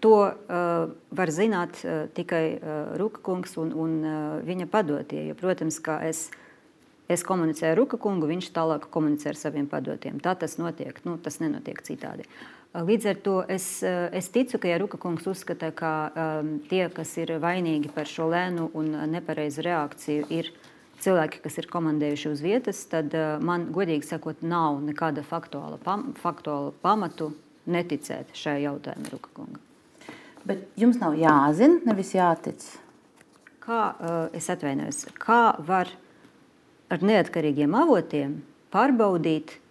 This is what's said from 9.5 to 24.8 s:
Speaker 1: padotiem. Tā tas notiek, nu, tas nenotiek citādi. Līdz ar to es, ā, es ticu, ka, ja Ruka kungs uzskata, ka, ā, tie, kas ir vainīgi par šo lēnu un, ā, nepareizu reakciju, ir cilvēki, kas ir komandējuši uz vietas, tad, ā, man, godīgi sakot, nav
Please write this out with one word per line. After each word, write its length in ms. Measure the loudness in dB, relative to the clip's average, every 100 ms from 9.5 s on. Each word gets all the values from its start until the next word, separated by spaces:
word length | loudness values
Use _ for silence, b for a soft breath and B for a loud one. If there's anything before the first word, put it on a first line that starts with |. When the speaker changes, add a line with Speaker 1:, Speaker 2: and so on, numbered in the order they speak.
| -4 -4
Speaker 1:
padotiem. 520 | -4 -6 -6 -8 -4
Tā 120 | -2 -2
tas 180 | -4 -4
notiek, 460 | -6 -6 -10 -10
nu, 140 | -8 -8
tas 180 | -8 -4
nenotiek 420 | -4 -4 -8 -12
citādi. 420 | -10 -10 -10 -12 -14 B B B B
Līdz 380 | -6 2 2 2
ar 60 | 0
to 200 | 0 0 0
es, 200 | -4 -4 -4
ā, 260 | -2 0 -2
es 180 | -2 -2
ticu, 280 | 0 0 0
ka, 120 | 0
ja 80 | 0
Ruka 180 | 0 -4
kungs 300 | -4 -4 -4
uzskata, 460 | -6 -6 -6 -6
ka, 180 | -4 -4 -2 -4
ā, 120 | -2 -2 -2 -2 -4 -2
tie, 180 | -2 0
kas 280 | -4 -8 -6
ir 180 | -4 -2
vainīgi 560 | 0 0 0 0 -2
par 140 | -6 -8
šo 240 | -2 0
lēnu 400 | 0 0 -2 -4
un, 200 | -4 -4
ā, 120 | -2 -2
nepareizu 600 | -4 -4 -4 -4 -4 -2
reakciju, 600 | 0 -2 -6 -4 -2 -2
ir 220 | -4 -4 -10 b b b -4
cilvēki, 420 | 2 4 2 -2
kas 160 | -10 -8
ir 100 | -6
komandējuši 600 | -2 0 0 0 -2 -4
uz 80 | -2
vietas, 460 | 0 0 0 -6 -4
tad, 240 | -2 0
ā, 240 | 0 -2 -2
man, 320 | 0 -2 -2
godīgi 400 | -2 0 0 -2
sakot, 320 | -8 -8 -6
nav 400 | -2 2 2 0